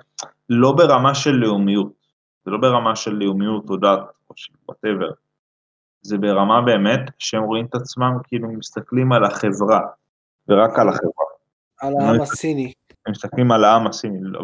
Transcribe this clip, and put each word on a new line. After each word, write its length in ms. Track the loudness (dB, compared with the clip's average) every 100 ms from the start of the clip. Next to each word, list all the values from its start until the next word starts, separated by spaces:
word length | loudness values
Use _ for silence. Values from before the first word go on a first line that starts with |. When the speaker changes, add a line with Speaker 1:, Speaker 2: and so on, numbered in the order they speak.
| -16 -18 -18 _ -2
Speaker 1:
לא 240 | 2 4
ברמה 420 | 6 4 4 2
של 160 | 0 0
לאומיות, 640 | 2 2 2 2 0 -2 -8 _ _ _ _
זה 60 | -8
לא 80 | 0
ברמה 380 | 2 2 0 -2
של 140 | -4
לאומיות 600 | -2 -2 0 -2 -4 -4
או 60 | 0
דת 240 | 2 2 -2 -18 -20
או 40 | -20
של 160 | -20 _ -20
whatever, 440 | -8 -4 -4 -6 -8 _ _ _ _ _ _ _ _
זה 160 | -8 -4
ברמה 440 | 0 0 2 2
באמת 380 | 2 2 0 -2 -6 -12
שהם 240 | -8 -6
רואים 240 | -4 -4 -6
את 80 |
עצמם, 380 | -8 -10 -4 -4 -4
כאילו, 280 | -6 -8 -8
מסתכלים 600 | -12 -14 -14 -6 -2 2
על 120 | 2
החברה, 560 | 0 0 -4 -2 0 0 0 -10 _ _ _ _ 2
ורק 300 | 4 4 2
על 100 | 0
החברה. 360 | 0 -4 -6 -8 -10 _ _ _ -10
Speaker 2:
על 120 | -6
Speaker 1:
הם 60 | 0
לא 40 |
Speaker 2:
העם 160 | 2 2
Speaker 1:
מסתכלים 20 |
Speaker 2:
הסיני. 500 | 0 -4 -4 -4 -6 -12 _ _ -12
Speaker 1:
הם 60 |
מסתכלים 400 | -10 -8 0 2
על 120 | 4
העם 220 | 6 4 2
הסיני, 320 | -4 -8 -8 -10 -4